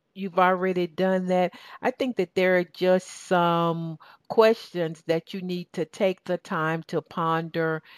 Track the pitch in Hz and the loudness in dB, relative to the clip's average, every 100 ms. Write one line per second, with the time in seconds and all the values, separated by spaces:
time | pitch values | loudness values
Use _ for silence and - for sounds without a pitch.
0 | _ 190 196 175 185 185 185 180 175 156 | _ -10 -4 2 4 4 0 0 -2 -2
1 | 185 190 185 180 180 - - - 247 254 | 0 0 0 0 0 -4 -20 -6 -4 -2
2 | 262 233 180 - 185 180 175 - 185 185 | -4 -2 -2 2 2 2 0 -2 2 2
3 | - - - 180 170 170 170 165 165 160 | 0 -14 0 2 2 2 0 -2 -6 -10
4 | - - - - 220 226 - 175 160 165 | -16 -20 -4 4 4 4 -4 -6 -6 -6
5 | - 165 - 196 180 180 175 - 160 - | -2 -2 -2 -12 -8 -8 -8 -6 -6 0
6 | 190 180 - 180 - 175 156 165 - 160 | -2 -2 -4 -6 -4 -4 -2 -2 -4 -6
7 | - - 165 165 165 165 160 160 - | -6 -4 -2 -2 -2 -4 -2 -4 -8